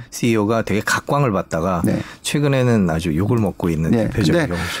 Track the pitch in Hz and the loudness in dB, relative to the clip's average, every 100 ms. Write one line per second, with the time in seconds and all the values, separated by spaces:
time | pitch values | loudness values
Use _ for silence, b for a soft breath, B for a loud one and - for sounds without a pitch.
0 | - - 120 113 104 113 104 98 - - | -10 -4 0 2 2 0 0 -2 0 -2
1 | - 143 139 95 - 82 87 87 95 - | 0 0 2 0 -2 -2 0 0 0 -2
2 | B B - 151 143 135 123 113 90 80 | B B -4 0 2 2 2 2 2 0
3 | 87 76 101 117 101 - 87 78 80 117 | 0 0 0 2 0 0 -2 0 2 2
4 | 107 - 85 170 143 87 87 B | 2 0 2 2 0 -2 -6 B